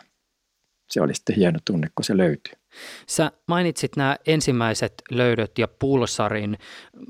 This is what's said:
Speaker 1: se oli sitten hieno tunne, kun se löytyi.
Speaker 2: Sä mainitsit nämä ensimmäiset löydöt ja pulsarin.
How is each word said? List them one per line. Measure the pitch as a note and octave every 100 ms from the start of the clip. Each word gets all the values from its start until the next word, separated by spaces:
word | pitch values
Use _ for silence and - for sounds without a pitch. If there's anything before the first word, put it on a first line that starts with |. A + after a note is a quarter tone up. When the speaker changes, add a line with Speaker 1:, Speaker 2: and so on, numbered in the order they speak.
| - _ _ _ _ _ _ _ _
Speaker 1:
se | -
oli | D2
sitten | - - G#2
hieno | F2 D#2+ -
tunne, | F2+ D#2 -
kun | -
se | G2
löytyi. | F2 C#2+ - - _ - - - -
Speaker 2:
Sä | - D3+ - -
mainitsit | F3 F3 - C3+ -
nämä | C3+ C#3+ -
ensimmäiset | D#3 C#3+ B2 A2+ G#2+ A2+ - -
löydöt | A#2+ B2 A2+ G#2+ -
ja | A2
pulsarin. | - C#3 C3+ A#2 - G#2+ G#2+ G#2 G#2 - - - -